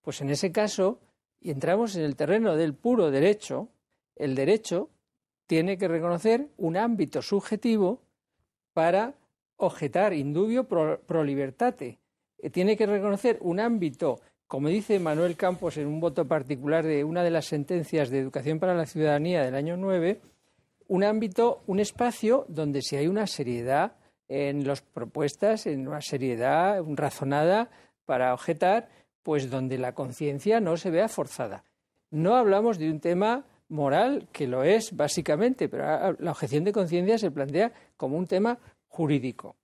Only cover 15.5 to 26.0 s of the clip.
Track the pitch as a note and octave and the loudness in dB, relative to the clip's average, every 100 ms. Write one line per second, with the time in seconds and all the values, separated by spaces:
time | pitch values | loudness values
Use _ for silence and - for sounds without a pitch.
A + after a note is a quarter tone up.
15.5 | F3+ E3+ D3+ C#3+ D#3 E3+ D3+ C#3 D#3+ C3 | 0 -4 -4 -4 -2 -2 -2 0 0 -2
16.5 | C3+ C#3+ D#3+ D#3+ D3 D3+ E3+ F3 E3 - | -4 0 0 2 0 0 0 2 0 0
17.5 | D3+ C#3 F3+ D3 D#3+ C3 C3+ C3+ C#3 B2+ | -4 -2 -4 0 0 0 0 -2 -4 -4
18.5 | D#3 F#3 F3 D3+ D#3+ D3+ D3 D#3+ F3 C3 | 0 0 0 -2 0 2 2 2 0 0
19.5 | C3+ D#3 F3+ G3 F#3 F3+ G#3+ - _ _ | -2 -4 -4 0 0 0 -2 -10 _ _
20.5 | _ _ _ - F#3 G3+ A3 A3 F3+ A#3 | _ _ _ -2 2 2 2 0 2 2
21.5 | - - G3 G3+ - A#3+ - G#3+ B3+ - | 0 -2 0 -2 0 -2 0 2 2 0
22.5 | D#3 D3+ C#3 - C#3+ D#3 G3+ G3+ - B2 | -4 -2 -2 -4 -2 0 0 -2 -4 -4
23.5 | A#2+ B2 C#3 G3+ - _ _ _ C#3 C#3+ | -2 0 2 0 -4 _ _ _ -4 -2
24.5 | C#3+ C#3 C#3 _ - A#2+ D3+ D3 - G3+ | -2 -2 -4 _ -12 -8 -4 -4 0 0
25.5 | A3 G3 C#3 C3 D3+ | 0 -2 -6 -6 -8